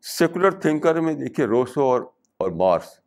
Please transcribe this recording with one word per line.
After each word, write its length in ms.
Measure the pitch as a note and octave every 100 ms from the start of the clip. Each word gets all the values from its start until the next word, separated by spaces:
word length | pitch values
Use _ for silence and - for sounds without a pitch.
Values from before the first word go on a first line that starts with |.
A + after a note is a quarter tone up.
سیکولر 500 | - - E3 E3+ F#3+
تھنکر 480 | F#3 E3 D3+ D#3 E3
میں 140 | E3
دیکھیے 320 | D3 C3+ - B2+
روسو 360 | A#2 B2 -
اور، 200 | C3+ B2 A#2 _ _ _
اور 140 | F#2+
مارکس 480 | E2+ F#2 E2+ - -